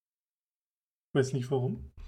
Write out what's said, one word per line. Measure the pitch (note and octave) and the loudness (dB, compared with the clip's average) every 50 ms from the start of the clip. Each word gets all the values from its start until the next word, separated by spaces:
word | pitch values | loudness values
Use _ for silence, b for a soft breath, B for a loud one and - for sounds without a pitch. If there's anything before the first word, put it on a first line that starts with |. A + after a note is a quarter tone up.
| _ _ _ _ _ _ _ _ _ _ _ _ _ _ _ _ _ _ _ _ _ _ - | _ _ _ _ _ _ _ _ _ _ _ _ _ _ _ _ _ _ _ _ _ _ 2
Weiß | C#3+ B2+ B2 - | 2 2 4 2
nicht | C3+ B2 - | -2 -2 0
warum. | C#3 B2+ B2 B2 - - - - - - - | 0 0 0 0 -2 -4 -8 -12 -14 -16 -16